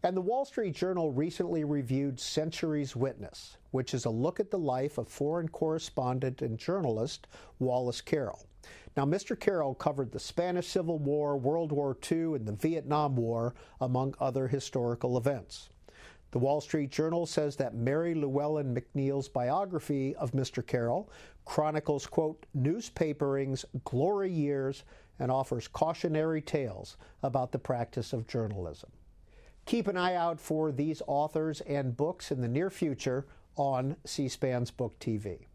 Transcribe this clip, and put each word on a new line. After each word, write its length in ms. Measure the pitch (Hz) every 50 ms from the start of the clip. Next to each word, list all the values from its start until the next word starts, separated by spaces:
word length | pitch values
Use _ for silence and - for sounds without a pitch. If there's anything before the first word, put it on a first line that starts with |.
| -
And 120 | 180 185
the 60 | 190 180
Wall 220 | 185 233 254 277
Street 320 | - - - 226 190 151
Journal 340 | - - 185 190 180 165 156
recently 540 | 135 127 151 170 160 - 185 170 170 165 151
reviewed 560 | 147 147 143 135 113 131 135 139 139 131 127
Century's 760 | - - - - 156 165 160 - - 160 151 147 143 131 -
Witness, 600 | 120 123 135 120 - 101 - - - - - - - - - -
which 220 | 131 127 - -
is 100 | 127 -
a 60 | 120
look 280 | 110 113 127 160 170 -
at 140 | 208 202 -
the 80 | 190
life 360 | 165 139 127 131 135 147 -
of 120 | - 117 -
foreign 400 | - - 143 147 160 175 165 160
correspondent 920 | - - 165 160 160 160 - - - - 131 123 127 131 135 131 127 -
and 160 | 135 123 113
journalist 720 | 110 - - 175 196 175 131 110 110 117 147 - - - - - - - - - -
Wallace 420 | 131 127 123 127 127 123 117 -
Carroll. 460 | - - - 151 135 107 - - - - - - - - - - - - -
Now, 100 | - 139
Mister 280 | 139 160 - - - 240
Carroll 400 | - - - 202 175 151 139 131
covered 380 | - - 151 147 135 135 113 -
the 80 | -
Spanish 480 | - - - - 175 180 180 180 175 -
Civil 300 | - 196 175 160 170 156
War, 360 | 147 139 147 151 147 143 143
World 360 | 139 123 135 151 165 170 151 147
War 220 | 143 143 139 131
Two, 420 | - - - 170 165 165 160 156
and 100 | 135 110
the 60 | 107 104
Vietnam 640 | 104 - 160 170 165 - 135 147 151 151 139 135
War, 400 | 123 117 113 117 113 113 123 - - - - - -
among 340 | 131 127 127 127 131 139 131 -
other 260 | 123 135 123 135 131
historical 720 | 127 143 139 - - - 131 120 120 120 120 - 127 123
events. 540 | 127 117 139 143 123 92 - - - - - - - - - - - - - - - - -
The 80 | - 135
Wall 220 | 123 135 143 151
Street 300 | - - - 156 143 135
Journal 360 | - - 156 160 165 170 170
says 300 | 160 - - 151 147 139
that 180 | - 139 120 -
Mary 400 | 117 117 123 139 156 170 170 165
Llewellyn 600 | 160 143 139 131 143 147 147 156 151 143 131 120
McNeil's 540 | 120 123 - - 143 135 135 139 139 135 -
biography 840 | - 131 123 123 143 180 202 190 180 156 - - 151 139 135 135 143
of 180 | - - 127 117
Mister 280 | 135 131 - - - 120
Carroll 480 | - - 127 117 117 120 175 220 - - - - - - - -
chronicles, 600 | - - - 151 156 151 156 147 - 147 139 -
quote, 400 | - - - 160 156 160 - - - -
"newspapering's 1120 | 139 127 143 170 233 226 - - - 175 156 147 139 151 139 139 139 139 135 135 127 - - - 127 -
glory 460 | - - 123 139 180 208 196 196 185
years 540 | 180 160 147 143 143 139 135 135 139 - - - - - - - - -
and 120 | 135 123
offers 380 | 127 135 131 - - 120 - -
cautionary 720 | - - 165 160 165 - - 175 156 156 156 160 160 156
tales 560 | 151 - - 151 135 113 92 95 92 - - - - - - - -
about 300 | 135 123 139 127 123 -
the 60 | 135
practice 540 | - - 135 120 117 - - - 110 - -
of 140 | 120 113
journalism." 640 | - - 117 113 104 101 101 90 80 73 - - - - - - - - - - - - - - - - - -
Keep 220 | - - 233 214
an 100 | 202 190
eye 180 | 180 180 180 180
out 260 | 175 170 170 165 156
for 320 | - - 156 156 156 156 139
these 300 | 127 143 156 156 - -
authors 540 | - 135 143 147 151 - 160 156 160 156 - -
and 340 | - 143 143 135 127 120
books 340 | - 147 160 175 - - -
in 100 | - 127
the 80 | 123 117
near 220 | 120 143 175 190
future 560 | - - - 156 135 - - - 127 135 139 - - - - - -
on 400 | - 143 139 135 127 127 135 156 - -
C-SPAN's 680 | - - - 139 131 - - - 131 127 123 123 123
Book 280 | - - 127 110 - -
T 180 | - 123 110 104
V. 280 | 104 104 87 73 - - -